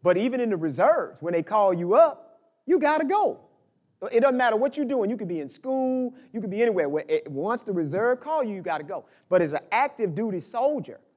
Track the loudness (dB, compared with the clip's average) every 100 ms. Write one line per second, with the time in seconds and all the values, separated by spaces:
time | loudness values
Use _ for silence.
0 | 2 2 2 0 -2 -2 -2 2 4 4
1 | 0 -8 -4 -2 0 2 2 2 2 6
2 | 4 2 -16 _ _ _ 0 2 4 2
3 | 2 2 0 -2 -14 _ _ _ _ _
4 | -2 2 4 4 2 2 0 -2 -2 0
5 | -2 -4 -6 -8 -8 -10 -4 -2 0 -2
6 | -4 -8 -12 -8 -6 0 0 2 0 -2
7 | -2 -4 -2 -6 -4 -4 -4 -4 -2 0
8 | 0 -2 -2 -4 -2 -6 -6 -8 -8 -12
9 | -12 _ _ 2 2 -2 -2 0 0 -2
10 | -4 -2 -4 -4 -8 -2 0 0 -6 -16
11 | _